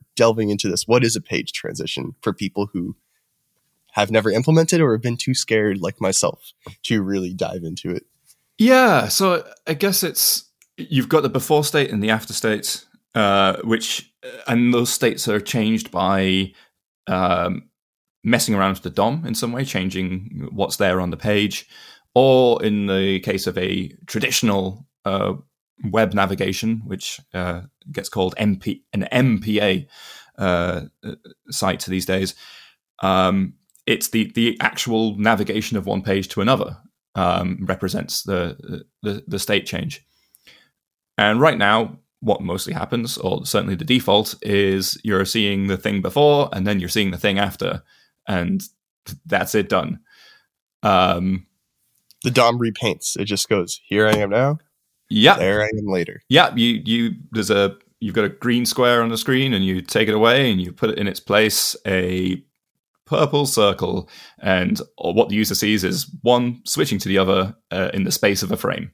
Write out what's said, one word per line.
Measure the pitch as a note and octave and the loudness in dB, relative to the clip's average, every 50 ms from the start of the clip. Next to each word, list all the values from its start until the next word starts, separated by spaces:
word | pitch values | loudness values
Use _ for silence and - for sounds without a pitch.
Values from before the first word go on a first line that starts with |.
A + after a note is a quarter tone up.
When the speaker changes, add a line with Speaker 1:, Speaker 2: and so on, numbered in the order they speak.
| _ _ - | _ _ 0
Speaker 1:
delving | - A#2 A2+ A2 A2+ A2 G#2 | 2 4 4 4 2 0 0
into | G2+ G2+ - G2+ | 0 -2 -2 -2
this, | E2+ F2 - - | -2 -2 0 2
what | A#2 B2 C3 | 2 4 4
is | A#2 A2 | 2 -2
a | G#2 | -4
page | - - G#2+ C2+ - - - | -6 -6 -6 -6 -6 -6 -10
transition | - - - - - C2 - - - - - - _ | -10 -10 -10 -8 -8 -8 -8 -8 -8 -8 -10 -10 _
for | - A2 F#2+ | -6 -6 -6
people | - G#2 F#2+ - G2+ G2+ G2+ - | -4 -6 -8 -4 -4 -6 -4 -4
who | F#2 F2 G2 G#2 _ _ _ _ _ _ _ _ _ _ _ _ _ _ _ _ _ _ _ | -6 -6 -8 -10 _ _ _ _ _ _ _ _ _ _ _ _ _ _ _ _ _ _ _
have | - G#2+ G#2 G2 | -2 0 0 2
never | A2 A2 G2+ A2 | 2 2 2 2
implemented | G2 A#2 C3 D#3 D#3 E3 D#3+ D#3+ F#3 E3+ | 0 0 2 4 4 4 4 4 2 2
or | D#3+ B2+ | 2 2
have | A2 A2+ | 2 0
been | A2+ B2 A#2 - | 0 -2 -4 -4
too | - B2+ C3 | -2 -4 -2
scared, | - - - A2+ A2 G#2+ G#2+ G2 G2 | -2 -2 0 0 2 2 2 0 -2
like | E2+ F#2 - - | -4 -6 -4 -2
myself, | G#2 G2 F#2+ - - - - - - - - _ - - - _ - | -2 -2 0 0 0 0 -2 -4 -14 -20 -20 _ -20 -20 -18 _ -4
to | - A#2+ G#2+ | -2 0 0
really | F#2+ F#2+ G2 F#2+ F#2 E2+ F#2 | 0 0 -2 -2 -4 -4 -4
dive | F2+ F2+ - F#2 F#2 E2+ | -4 -4 -4 -6 -6 -8
into | D#2+ F2 - - F2+ F2 | -8 -10 -8 -8 -6 -6
it? | - - _ _ _ _ _ _ _ _ _ _ - | -8 -8 _ _ _ _ _ _ _ _ _ _ 2
Speaker 2:
Yeah, | A3 B3 C4 C4 B3+ A3+ F3 B2+ A2+ F#2+ | 4 6 6 6 6 6 4 4 2 2
so | - - G3 F#3+ F3 D#3+ - - - _ - | 0 2 2 2 2 0 -4 -8 -18 _ -6
I | - D#3+ | -6 -4
guess | C#3+ G3+ G3 F#3 - F#3+ | 0 0 0 2 0 -2
it's, | E3 F#3 - - - - - - _ _ _ _ _ _ - | -2 -2 0 0 0 0 -2 -4 _ _ _ _ _ _ -16
you've | - - D#3 C3 A#2+ - | -8 -2 0 0 0 4
got | D#3 D#3 C#3+ | 2 2 2
the | C3 | 2
before | - B2+ - - D#3 D3+ D3+ | 0 -2 0 2 2 2 2
state | - - D3+ C3+ - | 2 0 0 0 0
and | G#2+ G#2 | 0 -2
the | G2+ A2 | 0 0
after | A2 A2 - - G#2+ | 0 0 -2 -6 -8
state, | - - A2+ G#2+ G#2 - - - - - _ _ _ _ _ - | -4 -2 0 -2 -2 -2 -6 -8 -8 -10 _ _ _ _ _ -2
uh, | A2+ G#2+ G2+ G2 G2 G2 F#2+ F2+ - - | 0 2 2 4 4 4 2 2 0 -2
which, | A2 A2+ A2+ - - - - - _ _ _ - B2+ B2+ A#2+ - C#3 | -2 -2 -2 -2 -4 -8 -8 -10 _ _ _ -20 -18 -18 -12 -4 0
and | A#2 A#2 A#2+ B2 B2 | 2 2 4 4 4
those | A#2+ A#2+ A#2+ | 2 2 0
states | - - - A#2 - - - A#2+ | -2 0 0 0 0 0 -2 -2
are | G#2 G#2 | -2 -2
changed | G2+ - - A#2 G#2+ A2 A2+ A2 - - | -2 -2 -2 0 0 2 0 0 -2 -4
by, | - F2 F#2+ F#2 G2 F#2+ F#2+ F#2+ F#2+ F#2+ F#2+ F#2+ - _ _ _ _ _ _ _ _ _ - - | -2 -2 0 2 2 2 2 2 2 0 0 -2 -6 _ _ _ _ _ _ _ _ _ -8 -4
um, | F#2 F#2 F#2 F#2 F2+ F2+ F2 F2+ F2+ - - _ _ _ _ _ _ _ _ _ _ _ - | -2 0 2 2 2 2 0 -2 -4 -6 -10 _ _ _ _ _ _ _ _ _ _ _ -2
messing | A2 A#2+ A#2+ - - G#2+ | 0 0 0 0 0 0
around | G2 F#2+ G2 F#2+ | 2 2 0 0
with | - - | -2 -6
the | F2+ | -6
dom | - G2 G2 A2+ C#3 E3 E3 | -2 0 0 0 0 -4 -6
in | A2+ A2 | -6 -6
some | - B2+ A#2 | -4 -4 -4
way, | A#2+ B2+ C3+ | -4 -4 -6
changing | C3 - F#2+ F#2 F#2+ F#2 F#2 F#2 F2+ F#2 F#2 G2+ - - - C#2+ - | -4 -4 -4 -2 -2 -4 -4 -4 -4 -6 -6 -8 -10 -12 -12 -10 -8
what's | - G2 G2 - - - | -4 -4 -4 -2 -2 0
there | G2+ F#2 F#2 F#2 | 0 2 2 0
on | F2+ F2 | -2 -4
the | D#2+ D#2+ | -6 -4
page, | - G#2+ G#2 G#2 G#2 G2+ - - - _ - - - - - _ _ _ - | -2 0 2 2 2 0 -2 -6 -12 _ -20 -20 -20 -20 -20 _ _ _ 2
or | B2 C3+ C3+ C3 B2+ B2+ A#2+ A#2 - - | 4 6 6 6 6 6 4 4 2 2
in | G#2+ G#2 G#2 G2+ G2 | 0 0 0 0 0
the | F#2+ F#2+ F#2+ G2 G2 F#2 | 0 0 2 0 0 -2
case | - A2 G2 F#2+ - F#2+ | -2 -2 -4 -2 -2 -4
of | F#2 G2 | -4 -2
a | F#2 F#2+ F#2+ F#2+ F#2 - - - - | -2 -2 -2 -4 -6 -8 -10 -16 -14
traditional, | - - G#2+ A#2+ B2+ - - - A2 G2+ G2 F#2+ F#2+ G2 G#2+ - _ _ _ - | -8 -6 -4 -2 -2 0 0 0 0 0 0 -2 -4 -6 -10 -16 _ _ _ -6
uh, | G2+ F#2+ G2 G2 G2 F#2+ - - _ _ _ _ _ _ - - | -4 -2 -2 -2 -2 -4 -6 -10 _ _ _ _ _ _ -10 -6
web | G#2 F#2 A2+ A2 F#2 G2+ | -2 0 2 2 2 2
navigation, | G#2 G2 F#2 G2 F#2+ F#2+ G2 F#2+ - - A2+ A2+ A2 G#2+ | 2 0 0 0 -2 -2 -2 -2 -2 -2 -2 -2 -4 -4
which, | - F#2+ F#2+ - - - - - _ - | -8 -10 -10 -10 -10 -12 -12 -14 _ -8
uh, | F2+ F2+ F2+ E2+ F2 F#2 - _ _ - - | -6 -6 -6 -6 -8 -10 -16 _ _ -18 -14
gets | - G2 F#2+ - | -10 -10 -10 -6
called | - G#2 F#2 F#2 - - | -2 -2 -2 -2 -2 0
M | A2 G#2 G2 F#2+ | 0 0 0 0
P, | - G2+ - - _ _ - | -2 -6 -8 -8 _ _ -6
an | G2+ F#2+ | -6 -4
M | - B2+ B2+ C3+ C3 A2 F#2+ | -2 0 2 2 2 2 0
P | F#2+ G#2+ G#2 G#2 | 0 0 0 2
A, | G#2 G2+ F#2+ A#2+ C#3 - - - - - - - - _ _ - | 2 2 0 0 -2 -8 -18 -20 -20 -20 -20 -20 -20 _ _ -4
uh, | G2 F#2 F2+ F2 F2 F2 F2+ E2+ - - _ _ - | -2 0 0 0 0 -2 -2 -4 -8 -12 _ _ -14
uh, | - - - _ - - _ _ - | -14 -14 -14 _ -20 -20 _ _ -12
site | B2+ - - F#2+ F2+ - - | -8 -4 -2 -2 -2 -2 -4
these | - F#2 F#2 F2+ | -4 -4 -4 -2
days. | - F#2 F#2+ F#2+ F#2 - - - - - - - - _ _ _ _ _ - - | -2 -2 -2 -2 -4 -6 -10 -18 -20 -20 -20 -20 -20 _ _ _ _ _ -4 -2
Um, | F#2+ F#2+ F#2+ F#2 F#2 G2 G2 F#2+ - - _ _ _ _ _ - | 0 2 4 2 2 2 0 0 -2 -6 _ _ _ _ _ -2
it's | - A2+ - - - | -2 -2 -2 -2 -2
the, | - A2+ A2 A2 - | 0 0 0 0 0
the | A#2 A2+ A#2 A2+ - | 0 0 0 0 -2
actual | B2 - - - - B2 A2+ A2 A2+ A2 G#2 G2+ | -4 -4 -4 -4 -4 -2 0 0 0 0 0 0
navigation | G#2 A2+ A2+ G2+ G2+ G2+ G#2 A2 G#2+ - A2+ G2+ | 2 2 2 2 0 -2 -2 -4 -4 -2 -4 -4
of | F#2+ G2 | -2 -2
one | G2+ F#2+ F#2+ | -2 -2 0
page | G#2+ G2 G2 F#2+ - | 0 0 0 -2 -4
to | - G2+ | -4 -2
another, | G2 A#2+ C3+ - G2+ - - - _ _ _ _ _ _ - | 0 2 2 0 0 -4 -10 -16 _ _ _ _ _ _ -4
um, | G2 F#2 F2+ F2 F2+ F2+ F#2 F2+ F2+ F#2+ F2+ | -2 0 0 0 0 -2 -4 -6 -6 -4 -6
represents | F#2 - G2 F2+ - F2+ - - - - - | -6 -4 -4 -4 -4 -4 -6 -6 -8 -8 -6
the, | G2 G2 F2+ F2 E2+ - - - - - - - _ _ _ | -4 -2 -2 -2 -4 -6 -10 -12 -12 -12 -12 -14 _ _ _
the, | - G#2 G2+ G#2 - - | -8 -8 -8 -8 -8 -8
the | G2+ F#2+ | -8 -6
state | - - G#2+ G2 - | -4 -4 -6 -6 -6
change. | - - F2 F#2 - - - _ _ _ _ _ _ _ _ _ - - _ _ _ _ _ _ _ _ _ _ _ _ - | -8 -8 -8 -8 -8 -10 -12 _ _ _ _ _ _ _ _ _ -20 -20 _ _ _ _ _ _ _ _ _ _ _ _ 0
And | G#2 G#2 G#2+ A#2+ | 2 2 4 4
right | D3 D#3+ C3 A2 | 4 4 4 4
now, | G2+ G2+ G#2+ A2+ A2+ - - - _ _ _ - | 2 4 4 2 2 -2 -6 -16 _ _ _ -6
what | - G#2+ G2+ - | -2 0 0 0
mostly | F#2 F2 F2+ F#2+ - - E2+ | 0 -4 -4 -4 -6 -6 -6
happens, | D#2+ E2 - B2 A#2+ A2+ A2+ - - | -6 -6 -4 -4 -4 -4 -4 -6 -4
or | - F#2 G2 - - | -2 0 0 -2 -2
certainly | - - G#2 F#2+ G2 F#2+ | -2 -2 -2 -2 -2 -4
the | F2 - | -4 0
default, | - B2+ B2+ - - G2+ G#2+ G#2 - - - | 2 2 2 4 4 2 2 2 0 -6 -10
is | - G#2 G2+ G2+ G2+ F#2+ F#2+ G2 F#2+ - - - - | -4 0 0 2 2 2 2 0 -2 -4 -6 -6 -4
you're | A2 G2+ F#2 G2 | 0 0 0 0
seeing | - - A2+ G#2 G2+ G2+ G2 G2 G2 | 0 0 0 0 0 0 0 0 -2
the | F#2+ F#2 | -2 -2
thing | - G#2+ G#2 G2 | -2 -2 -2 -2
before, | F#2 F#2 - C#3+ D3 D3 C#3+ C#3+ - - - | -2 -2 2 4 4 6 6 4 2 0 -2
and | G2 F#2 | -4 -2
then | G#2 G#2 F#2+ | -2 -2 -2
you're | F2 E2+ | -2 -2
seeing | - A2 G2+ F#2+ | -2 -2 -2 -2
the | F2+ E2+ | -2 -2
thing | - G#2 F#2+ G2+ | -2 0 0 0
after, | G2+ F#2+ - - - E2+ E2+ F#2 - _ _ _ _ _ _ _ _ - | 0 -2 -2 -4 -6 -6 -6 -8 -10 _ _ _ _ _ _ _ _ -4
and | G2+ F2+ E2+ F#2 F#2+ F#2+ - - _ _ _ _ _ _ - | -4 -2 -2 -2 -2 -4 -4 -8 _ _ _ _ _ _ -18
th-, | - - - - | -18 -18 -16 -8
that's | - - F#3+ F#3+ - - | -2 -2 0 0 0 0
it, | G#2+ F#2+ - | 0 0 2
done. | G#2+ F#2 D2+ - - - _ _ _ _ - - - _ _ _ _ _ _ _ _ _ - | 0 -2 0 -2 -6 -10 _ _ _ _ -20 -20 -20 _ _ _ _ _ _ _ _ _ 0
Um, | G#2 G2 F2+ F#2 F#2 F#2 F2 F2+ F#2+ F#2+ F#2 - _ _ _ _ _ _ _ _ _ _ _ _ _ _ - - | 2 4 4 4 4 2 0 0 -2 -2 -4 -6 _ _ _ _ _ _ _ _ _ _ _ _ _ _ -6 -4
Speaker 1:
The | B2 | 0
dom | A#2+ B2+ A#2+ A#2+ A#2+ A#2+ | 4 4 4 4 4 2
repaints. | A#2 A2+ G2+ - A#2+ G#2+ F2 - - - - - | 0 -2 -2 -2 -2 -2 -2 -2 -6 -8 -6 -6
It | G2+ | -4
just | G#2 G2+ G2 - - | -2 -2 -2 0 0
goes, | G#2+ G2 F2 F#2+ - - _ | 0 0 0 -2 -6 -12 _
"Here | - G2 G#2 G#2+ G#2+ | -2 2 2 4 4
I | A2 G#2+ | 4 2
am | G#2 G2 | 0 0
now. | G2+ A2+ C3+ C#3+ D3+ D#3 _ _ _ _ _ _ _ _ _ - | 2 2 2 2 0 -2 _ _ _ _ _ _ _ _ _ -2
Speaker 2:
Yeah. | - G#2+ A2 A2 G2+ - | 2 6 6 6 6 6
Speaker 1:
There | F2 F#2+ G2+ G#2+ | 4 2 2 2
I | G#2+ | 0
am | G#2+ A2 A2 G#2 G2+ | -2 -2 -4 -4 -2
later." | F#2+ F2+ E2+ - - - _ - | -2 -2 -2 -2 -6 -12 _ 2
Speaker 2:
Yeah. | B2+ D#3+ F3 - - | 4 4 4 4 2
You, | A#2+ A#2 A#2+ A2+ G#2+ - | 2 2 2 2 0 -2
you, | G#2+ A2+ A#2 A#2 A2+ F#2 - - - | -2 0 0 0 -2 -4 -6 -12 -8
there's | A2 A2 G2+ G2+ | -4 -2 0 2
a, | G#2 G2+ G2 G2 G2 - _ _ _ - | 4 4 4 2 0 -4 _ _ _ -10
you've | A2+ G2+ F2+ | -8 -4 0
got | A2+ G#2 | 0 0
a | G2 | 0
green | G2 - - A#2+ A#2 B2 B2 | -2 -4 -2 -2 0 0 0
square | - - C3 B2 B2 B2 A#2+ | 0 0 2 4 4 4 4
on | A#2 A#2 | 2 2
the | A2+ A2+ | 0 -4
screen, | A2+ C#3+ C3 C3 C3+ C3+ A#2 | -2 0 2 2 2 2 2
and | F#2+ F#2+ | 2 2
you | F#2+ F#2 F#2 | 0 0 -2
take | F2+ - - A2 A2 G#2 | -2 -2 0 2 2 2
it | G#2+ | 2
away, | G#2+ A2+ A#2 B2 C3+ C3+ B2 | 4 6 6 6 6 4 2
and | G#2 F#2 | 2 0
you | F2+ F2 | -2 -4
put | - - - G#2+ | -6 -2 -2 -2
it | - - | -2 -2
in | G2+ G2 | -4 -4
its | - - | -6 -6
place | - - G2 G#2 A2 G#2+ - - - - - - - | -2 2 4 4 4 4 2 0 -2 -2 -4 -6 -4
a | - F#2+ F#2 F2+ F2+ F#2 F#2 F#2 F#2 F#2 F2+ - _ _ _ _ _ _ _ _ _ _ _ _ | -2 0 0 0 0 -2 0 0 -2 -2 -4 -6 _ _ _ _ _ _ _ _ _ _ _ _
purple | - D3+ D#3+ D#3 C#3+ D3 C#3+ C#3+ | -2 0 2 2 2 2 0 0
circle, | C#3 - A2+ G#2 G2+ F#2+ - - F2+ - - - - - - - - _ - | 0 2 2 2 2 2 0 -2 -4 -4 -4 -6 -10 -14 -20 -20 -20 _ -6
and | - F#2+ F#2 F#2 F#2 F#2+ - - - - _ - | -2 0 2 2 2 0 -2 -2 -6 -10 _ -8
what | - E2+ F2 G#2+ A#2 - | -4 -2 2 2 2 2
the | G2+ | 2
user | G#2+ A2 - G2+ | 0 0 0 0
sees | - A2 G#2 G#2+ G2+ F#2 | -2 0 0 0 2 0
is | F2+ F2+ - - - - - | 0 -2 -2 -6 -8 -8 -4
one | - A#2+ B2 B2 B2 A#2+ A#2+ - - | 0 2 2 2 2 -2 -4 -6 -8
switching | - - D3+ D#3 - - F#2+ | -6 -2 -2 -2 -2 -2 -4
to | - F#2+ | -2 0
the | G2 F#2+ | 0 2
other, | F#2+ F#2 G2 F#2+ F#2 G2+ A#2 _ _ - | 2 2 2 2 0 -2 -4 _ _ -8
uh, | - F#2+ F#2+ - - | -4 -4 -4 -2 -2
in | G2 F#2+ | -2 -2
the | - | -2
space | - - - G#2 G2 F#2 | -2 0 0 0 0 0
of | - F#2 | -2 -4
a | G2 - | -4 -4
frame. | - G2 - - - - | -4 -4 -6 -6 -8 -12